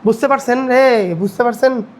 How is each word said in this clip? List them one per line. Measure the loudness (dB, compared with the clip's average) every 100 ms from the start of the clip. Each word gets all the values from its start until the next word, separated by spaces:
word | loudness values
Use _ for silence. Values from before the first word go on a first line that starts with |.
বুঝতে | 0 0 0
পারছেন | -2 0 -2 0
রে? | 2 4 2 -2
বুঝতে | -4 -6 -2
পারছেন? | -2 2 0 0 -8